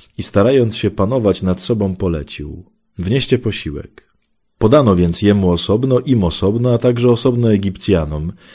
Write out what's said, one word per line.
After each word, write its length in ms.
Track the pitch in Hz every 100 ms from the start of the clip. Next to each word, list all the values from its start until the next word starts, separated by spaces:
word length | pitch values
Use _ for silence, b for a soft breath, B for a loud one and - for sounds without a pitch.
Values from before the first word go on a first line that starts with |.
| B -
i, 60 |
starając 540 | - 101 107 135 117 107
się 140 | 104
panować 500 | - 98 131 104 92
nad 200 | 92 92
sobą, 340 | - 113 101 92
polecił: 680 | 95 82 69 - 73 78 - _ _ -
„Wnieście 420 | 90 131 127 123
posiłek”. 680 | 117 - 80 71 - _ _ _ _ _ _ _
Podano 380 | 107 147 123 92
więc 260 | 87 85
jemu 300 | 101 101 92
osobno, 480 | 87 - 110 131 127
im 240 | - 120
osobno, 500 | 87 - 98 113 123
a 40 | 117
także 320 | 127 120 123
osobno 440 | 117 135 120 117
Egipcjanom, 800 | 104 98 90 - 90 76 76 80 B B